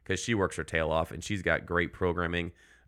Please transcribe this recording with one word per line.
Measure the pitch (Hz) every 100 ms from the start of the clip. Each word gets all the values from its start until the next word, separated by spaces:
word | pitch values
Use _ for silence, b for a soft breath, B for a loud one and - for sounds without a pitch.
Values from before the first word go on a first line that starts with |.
'cause | - 92
she | -
works | 110 87 -
her | 76
tail | 82 78
off, | 80 82
and | -
she's | - 104
got | 85 80 -
great | 87 85
programming | - 90 85 85 87 85 - b b